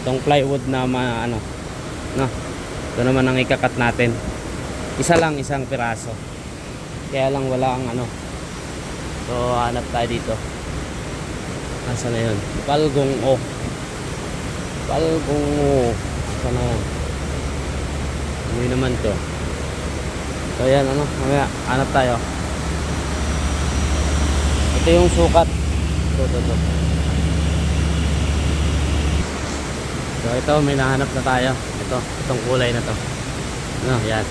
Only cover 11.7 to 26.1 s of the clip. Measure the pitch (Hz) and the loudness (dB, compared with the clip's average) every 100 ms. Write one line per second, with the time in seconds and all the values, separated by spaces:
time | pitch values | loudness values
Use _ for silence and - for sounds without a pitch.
11.7 | - 127 117 127 117 113 101 - - - | -6 -4 -2 0 0 0 0 -2 -4 0
12.7 | 147 156 139 135 131 123 123 - - - | 2 4 2 2 2 4 2 0 -6 -6
13.7 | - - - - - - - - - - | -6 -8 -8 -8 -6 -6 -6 -6 -6 -6
14.7 | - - 127 160 160 147 147 147 147 143 | -4 -2 0 2 2 0 0 2 2 4
15.7 | 135 120 113 - - - - 127 123 120 | 4 4 0 -4 -4 -4 -2 -2 0 0
16.7 | 113 98 - 71 - - 67 73 73 71 | 0 -2 -4 -4 -4 -4 -4 -4 -4 -4
17.7 | 71 - - - - - - - 117 123 | -4 -4 -4 -4 -4 -4 -4 -2 0 2
18.7 | 127 131 123 110 90 - - 65 65 - | 2 2 2 0 0 -2 -4 -4 -4 -4
19.7 | - - - - - - - - - 127 | -4 -4 -4 -4 -4 -6 -4 -4 0 4
20.7 | 139 135 139 143 - 135 143 131 - - | 6 4 2 0 0 2 2 2 -2 0
21.7 | 131 139 139 127 117 - - 101 - - | 2 2 4 4 2 -2 -4 -4 -4 -2
22.7 | - - - - - - - - - - | -2 -2 -2 -2 -2 0 0 0 0 2
23.7 | - - - - - - - - - - | 2 2 2 2 2 4 4 4 4 4
24.7 | - 170 175 175 170 165 160 160 - - | 4 6 6 6 6 6 6 4 2 0
25.7 | - - - - | 0 0 0 0